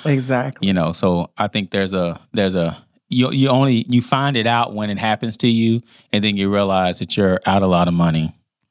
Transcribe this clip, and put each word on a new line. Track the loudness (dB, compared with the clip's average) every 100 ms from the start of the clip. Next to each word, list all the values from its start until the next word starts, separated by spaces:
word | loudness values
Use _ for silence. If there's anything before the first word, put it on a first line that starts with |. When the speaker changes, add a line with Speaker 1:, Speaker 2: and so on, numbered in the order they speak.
| -2
Speaker 1:
Exactly. | -2 0 -2 -2 -4 -2
Speaker 2:
You |
know, | 0 0
so | 0 0 0 -2 -4
I | -4
think | -4 -4
there's | -4 -2
a, | -2 -4 -6 _
there's | -2 0 0
a, | -2 -4 -14 _ -6
you, | 0 0
you | 2 2
only, | 4 2 2 2
you | 0
find | 2 0 0 0
it | 0
out | 0 -2
when | -4 -6
it | -4
happens | -2 -2 -4 -2
to | 0
you, | 2 2 0 -4 -20 _
and | -2
then | 0 0
you | 0
realize | 0 0 2 0 -2
that | -4 0
you're | 2 2 0
out | 2
a | 4
lot | 2 2
of |
money. | 2 2 0 -2 -6 _ _ _